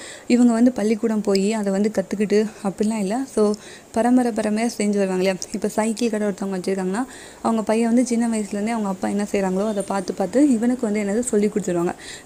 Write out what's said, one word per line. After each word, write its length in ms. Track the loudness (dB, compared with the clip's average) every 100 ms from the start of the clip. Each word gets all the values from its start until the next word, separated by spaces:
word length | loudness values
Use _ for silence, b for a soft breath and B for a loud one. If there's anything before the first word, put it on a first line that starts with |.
| B B 0
இவங்க 260 | 4 6
வந்து 180 | 6 4
பள்ளிக்கூடம் 500 | 4 0 0 0 0
போய் 320 | 0 2 2
அதை 180 | 0 0
வந்து 200 | 0 0
கத்துக்கிட்டு 520 | 0 -2 -2 0 2 0 -2
அப்படிலாம் 360 | -6 -2 -2 -2
இல்ல. 200 | -2 -4 -4
So, 200 | 0 0 0 B B B
பரம்பரை 400 | 0 4 4 4
பரம்பரையா 380 | 0 -2 0 -2 0
செஞ்சு 120 | 0
வருவாங்க 240 | 2 0
இல்லையா? 220 | 2 0 -2 -4
இப்ப 160 | -6 -4
cycle 420 | -2 -2 0 -2
கடை 180 | 0 -2
ஒருத்தவங்க 260 | -2 -4
வச்சிருக்காங்கன்னா, 520 | -4 -4 -2 -2 -2 -4 B B B
அவங்க 200 | -2 0
பையன் 260 | 0 0 4
வந்து 180 | 4 4
சின்ன 220 | 2 0
வயசுலேருந்தே 420 | -2 -4 -4 -2
அவங்க 180 | -2 -4
அப்பா 200 | -2 -2
என்ன 200 | -2 -2
செய்றாங்களோ 360 | 0 0 0 -2
அதை 160 | -2 -4
பார்த்து 260 | -4 -4
பார்த்து 380 | -4 0 4 4
இவனுக்கு 400 | 4 2 0 0
வந்து 120 | -2
என்னது 160 | 0 -2
சொல்லி 280 | 0 2 2
கொடுத்துருவாங்க. 460 | 0 -2 0 -2 -4 B B